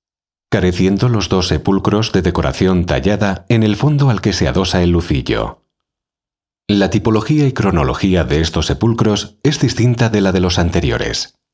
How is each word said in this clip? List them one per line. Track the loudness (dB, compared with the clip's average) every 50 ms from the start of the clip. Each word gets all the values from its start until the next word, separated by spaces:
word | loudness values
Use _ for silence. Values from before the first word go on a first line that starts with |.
| _ _ _ _ _ _ _ _ _ _
Careciendo | -2 0 2 0 2 2 2 0 2 2 0 0
los | 0 0 -2 0
dos | 0 -2 0 0
sepulcros | -2 -2 0 0 0 0 0 0 0 0 0 0
de | 0 0
decoración | 0 0 0 0 -2 -2 -2 0 0 0 2 0 0
tallada | 0 -2 -2 0 0 0 0 -2 -2 -4 -4 -4 -2
en | 0 2
el | 2 0 0
fondo | 0 0 0 2 2 2 2
al | 0 0
que | 0 -2
se | 0 0 -2 0
adosa | 0 0 -2 0 0 0
el | 2 2
lucillo. | 2 0 0 -2 -2 -2 -2 -2 -4 -4 -4 -6 -10 -14 _ _ _ _ _ _ _ _ _ _ _ _ _ _ _ _ _ _ _ _ _ 0
La | 0 2 2 2
tipología | 0 0 0 0 0 0 0 0 0 2 2
y | 0
cronología | 0 0 0 0 0 0 0 -2 -2 -2 0 2 2 2 2
de | 0 0 0
estos | 0 0 -2 -2 -2
sepulcros | -2 -2 0 0 0 0 2 0 0 0 -2 -4 -10 -10 _
es | -2 -2 0 0
distinta | -2 -2 0 0 0 2 2 2 0 0
de | 2 2
la | 2 2
de | 2 2
los | 0 0 0 0
anteriores. | 0 0 0 0 0 -2 -2 -4 -4 -4 -6 -6 -8 -10 _ _ _ _